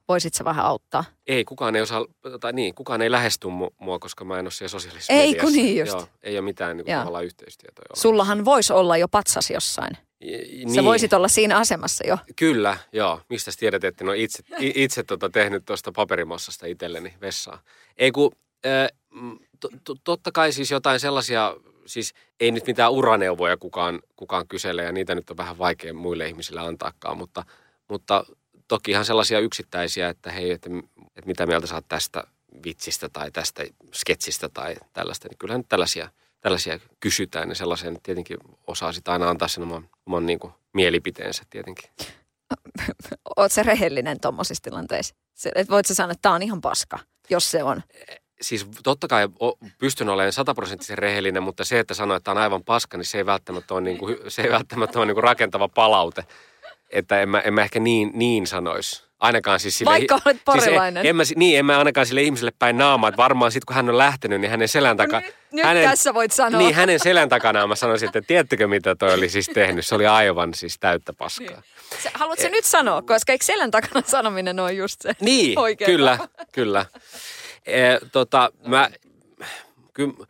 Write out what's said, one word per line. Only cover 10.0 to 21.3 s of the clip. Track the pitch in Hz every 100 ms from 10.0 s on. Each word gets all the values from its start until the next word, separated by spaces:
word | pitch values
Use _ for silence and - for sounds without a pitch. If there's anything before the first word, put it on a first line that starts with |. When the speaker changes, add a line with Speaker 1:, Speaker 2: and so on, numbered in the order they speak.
| _ _
Speaker 2:
I-, | - 113 - 127
Speaker 1:
Sä | 120
Speaker 2:
niin. | 123 202
Speaker 1:
voisit | 226 220
olla | 196 185
siinä | 220 214 202
asemassa | 226 165 165 - -
jo. | 185 - -
Speaker 2:
Kyllä, | 160 123 101 98 -
joo. | 107 98 82 -
Mistä | 113 -
sä | -
tiedät, | 110 95
että | 92 -
en | 92
oo |
itse, | 101 113 - - 330
i-, | 135 135
itse | 135 -
tota | - 95 98
tehnyt | 110 101 98 -
tosta | 101 -
paperimossasta | 95 104 87 82 85 - - 87
itselleni | 87 87 82 92 90
vessaa? | 98 - - - _ _ _ -
Ei | 131
ku, | 131 143 - _ _ 131
ö, | 135 135 - _
mm, | 117 120 120 _ _
to-, | - -
to-, | - 135
totta | - 175 175
kai | 165 160
siis | 131 127
jotain | 139 139 127
sellaisia, | 143 139 120